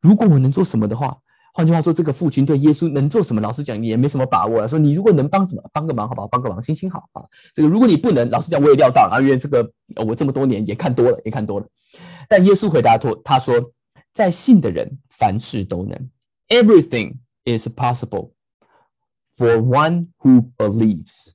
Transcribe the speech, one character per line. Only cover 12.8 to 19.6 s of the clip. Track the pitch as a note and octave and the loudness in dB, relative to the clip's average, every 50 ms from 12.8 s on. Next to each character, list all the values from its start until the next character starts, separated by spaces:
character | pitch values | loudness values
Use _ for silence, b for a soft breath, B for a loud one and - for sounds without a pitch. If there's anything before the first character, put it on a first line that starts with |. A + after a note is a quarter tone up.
答 | A#2 A#2+ A#2 | 4 4 2
他， | A#2 - B2+ G#2+ - _ | 2 0 -4 -6 -6 _
他 | - C#3+ | -2 -2
说 | C3 B2 - B2 A#2+ B2 - _ _ _ _ _ b b _ | 0 0 0 -2 -2 -2 -4 _ _ _ _ _ b b _
：“在 | _ - G#3+ F#3 | _ -2 -2 -2
信 | E3+ - - - B3 F#3+ | 0 -2 2 4 4 4
的 | C#3 G#2+ | 4 0
人 | E2+ D#2+ A1 - C3+ - _ _ | -6 -6 -8 -8 -12 -20 _ _
凡 | _ _ - G#2 F#2+ G#2+ | _ _ -4 -2 -2 -4
事 | - - - G#2+ F#2+ | -6 -6 -8 -8 -6
都 | G2 F#2+ F2 F#2+ | -8 -8 -10 -8
能。” | G2 F#2 - C3 B2+ _ _ _ _ _ _ _ _ | -10 -12 -14 -16 -18 _ _ _ _ _ _ _ _
Everything | A3 B3 A#3 G#3 A3 E3+ C#3+ - - A#2+ G#2 C2+ - - _ _ _ _ _ | 2 4 4 6 6 6 4 2 -6 -6 -6 -8 -12 -18 _ _ _ _ _
is | B2 A#2 A2+ - | -4 -4 -4 -4
possible | A#2+ A#2 - B2+ A#2+ A#2+ B2 - - - G2 - - _ _ _ _ _ _ _ _ _ _ _ _ _ _ _ _ _ _ _ _ _ | -8 -8 -4 -4 -4 -4 -4 -8 -8 -8 -10 -10 -10 _ _ _ _ _ _ _ _ _ _ _ _ _ _ _ _ _ _ _ _ _
for | _ B2 A#2 A#2 | _ 0 2 2
one | A2+ | 2